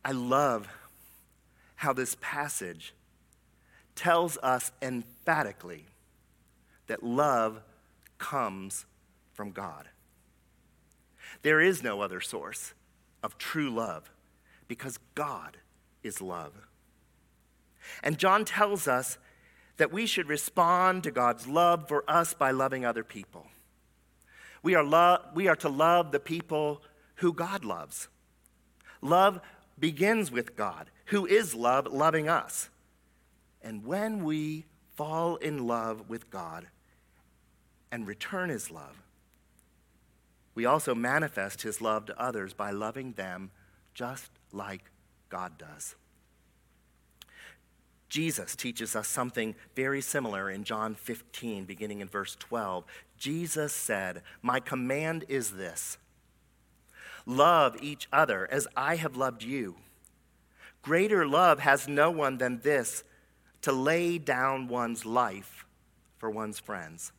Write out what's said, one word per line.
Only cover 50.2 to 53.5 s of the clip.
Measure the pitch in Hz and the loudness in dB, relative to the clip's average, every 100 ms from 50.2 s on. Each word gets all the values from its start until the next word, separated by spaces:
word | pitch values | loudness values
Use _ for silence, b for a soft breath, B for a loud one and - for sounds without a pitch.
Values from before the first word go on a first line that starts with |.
| 120 101 98 | -2 -4 -4
in | 95 | -6
John | 104 110 110 | -6 -4 -4
fifteen, | 107 - 113 - - 120 104 | -6 -10 -10 -10 -10 -8 -8
beginning | 92 92 107 101 | -8 -10 -8 -8
in | 98 | -6
verse | 104 95 - | -6 -6 -10
twelve. | - 117 101 92 87 B B _ | -6 -4 -2 -4 -8 B B _
Jesus | 131 160 170 | -6 -4 -4